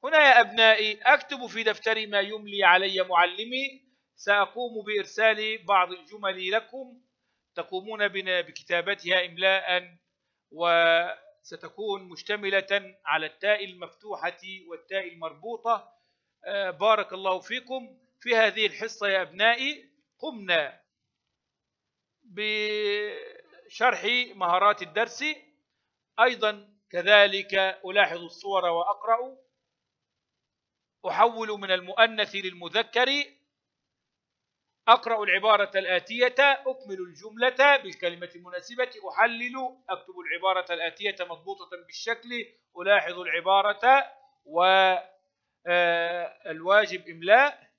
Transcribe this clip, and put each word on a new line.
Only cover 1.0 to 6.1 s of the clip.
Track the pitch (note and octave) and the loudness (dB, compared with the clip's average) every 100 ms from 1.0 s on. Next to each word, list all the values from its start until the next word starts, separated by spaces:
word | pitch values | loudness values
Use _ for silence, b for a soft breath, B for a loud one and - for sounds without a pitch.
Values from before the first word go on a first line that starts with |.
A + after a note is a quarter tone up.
أكتب | A#3+ C#4+ - C#4 A3+ | 2 2 2 -12 -10
في | G3 | -4
دفتري | A3 G#3 A3 A3 G#3+ | -4 -2 -2 -2 -2
ما | G#3 | -2
يملي | G3 G#3+ G#3 G3+ | -2 -8 -10 2
علي | F#3 F3+ G3 F#3+ | 6 6 4 -2
معلمي، | F3+ F3 F3+ F#3 A3+ B3+ C4+ C4 _ _ _ _ | 0 2 2 0 -8 -6 -8 -10 _ _ _ _
سأقوم | - G3+ G3 A3 B3 A3 G3+ | 0 0 0 -4 -8 -8 -6
بإرسال | G#3 F#3+ - A3 G#3+ G#3+ A3 F3 | -6 -6 0 0 0 -4 -8 0
بعض | G3 F3+ | 2 2
الجمل | F3+ D#3+ | -4 -18